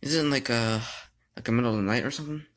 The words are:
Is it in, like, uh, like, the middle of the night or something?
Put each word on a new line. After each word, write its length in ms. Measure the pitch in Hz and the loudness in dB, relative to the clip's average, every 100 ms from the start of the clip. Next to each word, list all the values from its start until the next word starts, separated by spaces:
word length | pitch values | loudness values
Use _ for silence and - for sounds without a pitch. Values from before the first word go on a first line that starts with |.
Is 140 | 139 | 0
it 60 | 160 | 2
in, 100 | 151 | 2
like, 180 | 143 127 | 2 2
uh, 300 | 117 113 110 113 - - _ _ - | 2 2 0 -2 -10 -16 _ _ -12
like, 80 | |
the 80 | - | 0
middle 180 | 117 123 | 2 2
of 60 | 107 | 2
the 60 | |
night 220 | 98 113 | 2 0
or 60 | 123 | 0
something? 340 | 143 151 151 151 | -6 -8 -10 -12